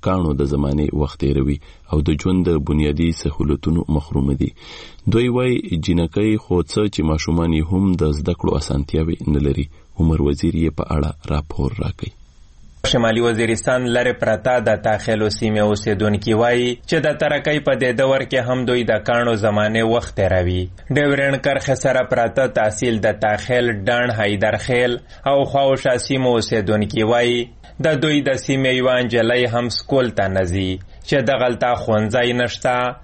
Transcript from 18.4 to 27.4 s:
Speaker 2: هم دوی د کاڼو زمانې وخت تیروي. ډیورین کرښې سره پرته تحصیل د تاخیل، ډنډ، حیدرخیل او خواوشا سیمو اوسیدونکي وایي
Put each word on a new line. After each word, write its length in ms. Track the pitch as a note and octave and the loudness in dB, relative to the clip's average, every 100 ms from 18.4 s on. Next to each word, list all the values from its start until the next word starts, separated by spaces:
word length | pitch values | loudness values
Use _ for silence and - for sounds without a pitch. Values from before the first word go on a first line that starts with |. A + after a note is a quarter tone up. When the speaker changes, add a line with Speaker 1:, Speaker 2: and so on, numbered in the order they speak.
| A#2+ | 0
Speaker 2:
هم 120 | B2+ B2 | -2 0
دوی 140 | B2 A2+ | 0 2
د 100 | C3 - | 0 0
کاڼو 260 | A#2+ A#2+ A2+ | 0 2 2
زمانې 420 | G#2+ G#2 G#2+ A2+ A2+ | 2 2 0 2 2
وخت 220 | A#2 - - | 0 -2 -2
تیروي. 420 | F#2+ F#2 F2+ F2+ F2+ - - C3+ | 2 2 2 -2 -4 -10 -2 0
ډیورین 380 | D3 C#3 C#3 C#3 C#3+ | 2 2 0 0 0
کرښې 300 | C3+ C#3 C3 | -2 0 0
سره 180 | C3+ B2+ B2 | 2 0 2
پرته 340 | A#2+ A#2 - C3 A2+ | 2 2 2 0 2
تحصیل 360 | A2 G#2+ B2+ A2+ A2 | 0 0 -2 0 0
د 120 | G#2 G#2+ | 0 0
تاخیل، 400 | G#2 - B2 A#2+ G#2 G2 | 0 0 0 2 -2 -2
ډنډ، 220 | A#2+ B2 A2 | 0 0 0
حیدرخیل 800 | G#2 G#2 G#2+ G#2+ - B2 B2 A#2+ - - C3+ | 0 0 0 0 0 0 0 -2 -8 -6 0
او 60 | C#3 C3+ | 2 2
خواوشا 440 | C#3 C3+ C3+ C#3 B2 - | 2 2 2 0 -2 0
سیمو 240 | C3+ B2+ A#2+ | 0 2 0
اوسیدونکي 680 | G#2+ A2+ G2 G#2+ G#2 G#2+ A2 | 0 -2 0 0 0 0 2
وایي 260 | A#2+ A#2+ A#2+ | 2 2 0